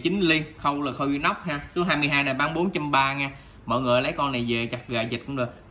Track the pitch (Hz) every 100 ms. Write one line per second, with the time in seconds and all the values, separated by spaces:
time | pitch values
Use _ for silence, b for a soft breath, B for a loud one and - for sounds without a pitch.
0 | 170 202 170 160 156 - 147 143 143 135
1 | 139 143 170 208 170 143 - 175 180 147
2 | 143 143 139 131 147 160 185 165 147 139
3 | 135 139 135 B B B - 120 127 123
4 | 143 - 139 127 120 117 117 120 - 117
5 | 113 117 - 139 120 B -